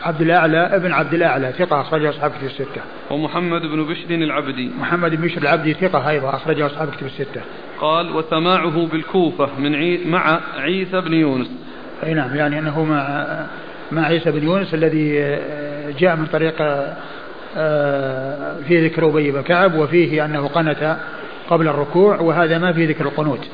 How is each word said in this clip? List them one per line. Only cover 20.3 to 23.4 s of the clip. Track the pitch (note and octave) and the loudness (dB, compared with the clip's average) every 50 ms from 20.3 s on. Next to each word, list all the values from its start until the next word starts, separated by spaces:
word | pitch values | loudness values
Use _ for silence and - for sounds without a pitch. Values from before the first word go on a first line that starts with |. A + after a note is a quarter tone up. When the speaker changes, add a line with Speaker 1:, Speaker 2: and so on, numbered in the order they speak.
| D3+ D3 C#3 C#3+ | 0 -2 -2 0
Speaker 1:
قنت | - F3 E3 D#3 D3 - D3+ D#3 D#3+ - - - - - - - - - - - | 0 2 2 2 0 0 0 -2 -2 -2 -6 -12 -12 -12 -14 -14 -14 -14 -2 0
قبل | E3+ E3 E3 D#3 | 2 2 4 2
الركوع، | C#3+ C#3+ D3 D3 - F3 G3 G#3 G3 - | 2 0 -2 0 4 6 6 6 6 4
وهذا | E3+ E3 D3+ E3 F3 D#3+ E3 E3 | 2 2 4 4 4 2 2 2
ما | F3 F#3 E3+ | 2 2 2
في | E3 E3 | 2 2
ذكر | D3+ D3+ - D#3 | 2 2 0 -2
القنوت. | C#3+ C#3 - D3+ D3+ C3 - | -2 -2 0 0 0 -2 -4